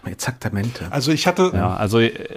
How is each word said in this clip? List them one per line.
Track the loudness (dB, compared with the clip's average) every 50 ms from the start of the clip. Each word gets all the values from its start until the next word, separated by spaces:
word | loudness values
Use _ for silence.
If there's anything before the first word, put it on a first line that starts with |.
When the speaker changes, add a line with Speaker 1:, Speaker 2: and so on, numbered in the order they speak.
Speaker 1:
Und, | -10
ähm, | -10 -10
Speaker 2:
Exaktamente. | -8 -6 -6 -6 -6 -6 -4 -2 -2 -2 -4 -4 -6 -8 -4
Speaker 3:
Also | -4 -2 0 2
ich | 2 2 2
hatte | 2 4 4 2 2 4
Speaker 1:
Ja, | 2 2 2 0
also, | 0 0 2 4 4 4 4 2 -2 -10 -12 -8